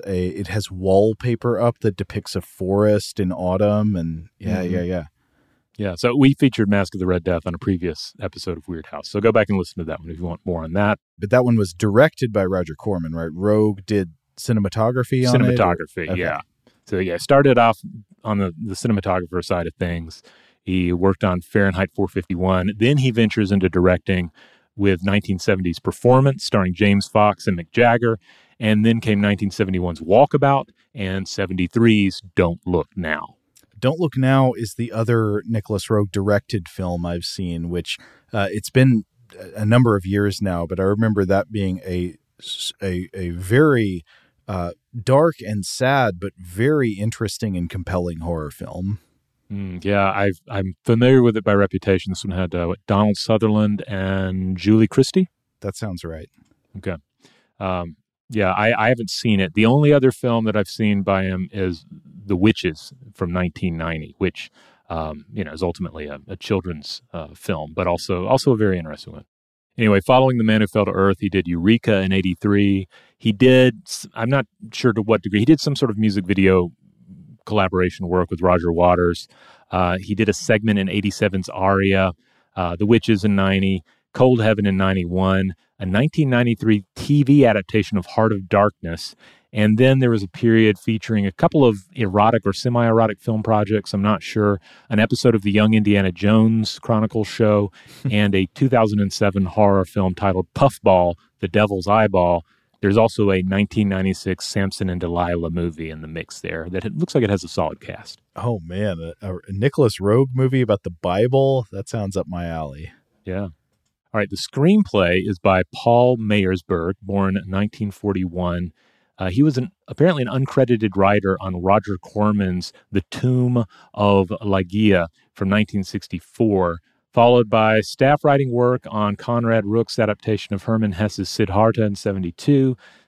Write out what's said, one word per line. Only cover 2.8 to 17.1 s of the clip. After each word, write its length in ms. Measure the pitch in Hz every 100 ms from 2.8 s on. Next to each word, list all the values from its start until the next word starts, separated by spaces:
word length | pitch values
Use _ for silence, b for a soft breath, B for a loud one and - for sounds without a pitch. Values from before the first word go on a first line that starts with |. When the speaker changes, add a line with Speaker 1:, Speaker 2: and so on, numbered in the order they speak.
| 107 104 - -
Speaker 1:
in 120 | 92
autumn, 640 | 90 90 95 104 104 107 95
and 320 | 82 80 82 _
yeah, 180 | 95 90
Speaker 2:
Mm-hmm. 100 | 90 90
Speaker 1:
yeah, 60 |
yeah. 220 | 87 92 78 _ _ _ _ _ _ -
Speaker 2:
Yeah, 180 | 101 87
so 180 | 120 127
we 160 | 139 139
featured 340 | 139 - 104
Mask 240 | 101 95
of 60 | 98
the 80 | 90
Red 160 | 90
Death 240 | 85 87 95
on 80 | 85
a 20 |
previous 560 | - 92 87 78 - -
episode 360 | 95 - - 82
of 100 | -
Weird 200 | 85 78
House, 220 | 73 -
so 120 | 104
go 100 | 110
back 160 | 110 107
and 80 | 101
listen 220 | 87 -
to 60 | 80
that 160 | 78
one 80 | 80
if 80 | 82
you 60 | 87
want 160 | 85 -
more 200 | 85 80
on 80 |
that. 260 | 90 104 104 _ _
Speaker 1:
But 120 | 101
that 160 | 123 123
one 100 | 117
was 180 | 98
directed 600 | - 110 101 151 - 127
by 100 | 104 95
Roger 300 | 92 85 78
Corman, 380 | - 95 80
right? 180 | 80 82
Roeg 540 | 80 101 107 107 98 98
did 260 | 104 90 80 _ -
cinematography 920 | - 110 98 - 110 127 123 131 127
on 140 | 123
it, 60 | 104
or 60 |
Speaker 2:
Cinematography, 560 | 123 95 85 80 - 82
Speaker 1:
Okay. 100 | 92
Speaker 2:
yeah. 220 | 82 73 - _ _ b -
So, 140 | 95
yeah, 160 | 92